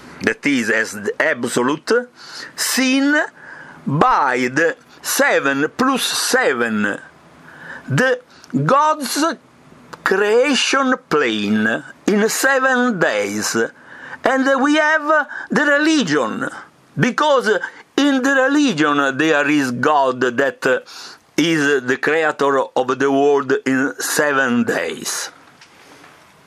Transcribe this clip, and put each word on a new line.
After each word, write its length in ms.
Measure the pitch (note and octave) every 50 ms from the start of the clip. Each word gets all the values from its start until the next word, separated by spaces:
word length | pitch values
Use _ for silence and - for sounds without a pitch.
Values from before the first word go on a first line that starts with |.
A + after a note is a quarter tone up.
| - - - -
that 240 | - G#2+ A2 - -
is, 240 | C#3+ C#3 B2 A2+ G#2+
as 240 | G#2+ A2 A2+ - G2+
the 200 | G#2 G2+ G#2+ - -
absolute, 680 | C3 D#3 D3 B2 A#2+ A#2 - B2+ A#2+ C3 D3+ D#3+ - - A3 A#3+ B3 B3 _ - - - - - - - -
seen 600 | - - - - B3 C4 B3+ C4 C#4 C4+ C#4+ D4 D4+ F4 - - - - - - - - - - - -
by 640 | - C#3 D#3 A3+ B3+ A#3+ F3+ D3 C3 B2+ B2+ B2+ B2
the 260 | C3 D3 E3 D#3+ - - - - - -
seven 680 | - - - - C#4 C#4 G#3 E3 C#3 C#3 C#3 C#3 D3+ D#3 -
plus 280 | - B3 C4+ C4+ A#3 -
seven, 960 | - - - - - - C4 B3 E3+ C3+ A#2 A#2+ A#2 A2 G#2+ G#2 G2+ G2 - - - - - - - - - - - - - - - - - - -
the 320 | C3 C#3+ B3+ C4 B3 B3 - _ - - - - - C3 C#3+
God's 580 | D#3 B3+ C#4+ D4+ D#4 D#4 D#4 C4+ A#3 - D4 D4+ E4 C4+ - _ _ _ _ - - - - - - - - -
creation 920 | - F#3+ F#3+ G#3 G#3 G#3+ A#3+ C4 D4 C4 - - - - C#4 C4+ B3+ B3+ - - -
plane 760 | A#3 A3+ C#3+ A#2 A2 G#2+ G#2 G2+ G#2+ G#2+ G#2+ A2 A#2 D3+ - - - - -
in 240 | - G3+ G#3 G#3 A3
seven 720 | - - - C4+ C#4 C4+ C4+ C4 B3+ B3 B3 B3 A3 E3+
days. 560 | E3 D3 A2+ G#2 G2+ G2+ G#2 G#2+ G#2 - - A2+ A2+ - - - - - - - - - - - -
And 400 | A3 C4 C4 C4 C4+ C#4 C4 C4
we 120 | D4 D4
have 520 | D#4 D4+ D4+ D#4 D#4 D4 D4 D#4 D4+ C4+ - - - - -
the 160 | G#3 B3+ D4+
religion, 800 | D4 C#4+ C#4+ D4+ D#4+ D#4+ D4+ A3+ D#3+ C#3+ D3 A#2+ G#2+ G2+ G2+ - - - - - - _ _ _ _ - -
because 480 | D#3+ B3 G#3 - D4 D4+ C#4 B3+ G3+ G#3 G#3 F3 - - - - - _ -
in 240 | - C#4 C#4+ C4+ C4
the 140 | B3 C#4 C#4
religion 840 | C4+ C4 C4+ C#4+ D4+ D4 C4 F3+ D3 D3+ D3+ D3 C#3+ C#3 C3+ C3+
there 320 | C3 D#3 D#3+ D3+ C#3+ C#3+ C#3
is 220 | D3+ D3 C#3 B2+
God 500 | B2 A#2+ B2 D3+ D3+ C#3+ C3+ C3 B2+ B2+
that 640 | B2+ B2+ A#2+ A#2+ C#3 C3+ B2+ - - C3+ B2+ - - - - - - - - - _ _ -
is 460 | - D3+ E3+ E3 D#3 C#3+ C#3+ D3 C3+ B2
the 140 | B2 C3
creator 640 | C3 - D3 D3+ E3 D#3+ D3+ D3 - C#3+ C#3 C#3 C3+
of 400 | B2 - - C3 B2+ B2 C3+ B2+
the 120 | C3+ C#3+
world 400 | C#3 C#3 C#3 D3 C#3+ C#3 C3 C3 C3+ C3 -
in 280 | C3 C3 C3 C3+ C#3 - -
seven 640 | - - - - D3+ D3 C#3+ C3+ C3+ B2 A#2+ A#2+ A2+
days. 680 | - - F2+ E2+ E2 D2+ - - - - - - - - - - - - - - - - - - - - - - - - - - _ _ _ _